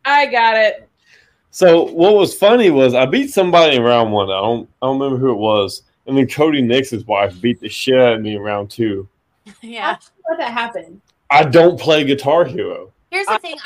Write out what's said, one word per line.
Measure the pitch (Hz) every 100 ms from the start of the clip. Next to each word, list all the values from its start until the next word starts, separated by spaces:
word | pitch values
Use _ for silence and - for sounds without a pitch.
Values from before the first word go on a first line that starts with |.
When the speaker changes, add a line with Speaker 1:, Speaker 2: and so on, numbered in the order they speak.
Speaker 1:
I | 269 285 277
got | 240 226 220
it. | 214 - - _ _ _ _ _ _
Speaker 2:
So | - 185 165
what | - 165 185
was | 208 165
funny | - 202 247 202
was | 143 131
I | 120 131
beat | 214 277
somebody | - 185 170 160 131
in |
round | 117 120 110
one. | 104 98
I | 95
don't, | 104 117 - -
I | 127
don't | 135
remember | 139 131
who | 131
it | 107
was. | 110 104 98 - _ _ -
And | 135
then | 131
Cody | - 156 147
Nix's | 120 127 135 113 -
wife | 101 101 90
beat | 117 120
the | 104
shit | - - 127
out | 123
of | 113
me | 107
in | 104
round | 104 104 101
two. | - 113 98 98 _ _ _ 208
Speaker 3:
<laughs> | -
Yeah. | 226 233 202 233 _ _ -
Speaker 1:
How |
did | 330
that | 254
happen? | 233 226 180 165 180 _ _ -
Speaker 2:
I | 143
don't | 151 165 170 139
play | - 151
Guitar | 143 139 139 165
Hero. | 135 127 90 87 90 _ _
Speaker 3:
Here's | 359 403
the |
Speaker 1:
I | -
Speaker 3:
thing. | 349 311